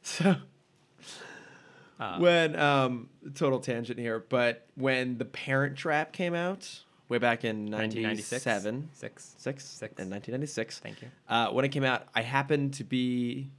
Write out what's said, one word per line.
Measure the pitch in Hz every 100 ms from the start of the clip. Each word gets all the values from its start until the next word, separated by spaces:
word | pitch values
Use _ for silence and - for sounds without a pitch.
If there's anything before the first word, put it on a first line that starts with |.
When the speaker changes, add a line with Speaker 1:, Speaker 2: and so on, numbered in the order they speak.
Speaker 1:
So, | - - 170 170 - _ _ _ _ _ - - - - - - - - - _
Speaker 2:
Uh, | 110 87
Speaker 1:
when, | 175 170 160 160
um, | 147 139 127 123 123 _ 151
total | 139 147 131
tangent | 127 117 117 117
here, | 117 113 113
but | 127 120 120 - -
when | 131 131 127 120
The |
Parent | 120 - - 135 139 139
Trap | 170 151 151
came | - 180
out, | 170 175 196 - - - _ _
way | 120
back | 120 113
in | 117 110 107
Speaker 2:
nineteen | 107 110 110
ninety-six? | 110 107 104 120 127
Speaker 1:
ninety-seven. | 104 101 123 156
Speaker 2:
Six. | - 113 - - -
Speaker 1:
Six? | - 135
Speaker 2:
Six. | - - 107 -
Speaker 1:
In | 92
nineteen | 101 -
ninety-six. | 123 143 - 113 -
Speaker 2:
Thank | 113 104
you. | 123 - -
Speaker 1:
Uh, | 117 113
when | 123
it | 139
came | 143
out, | 131 123 -
I | 117
happened | 113 135 139 147 139
to | 139
be | - 131 127 123 120 123 135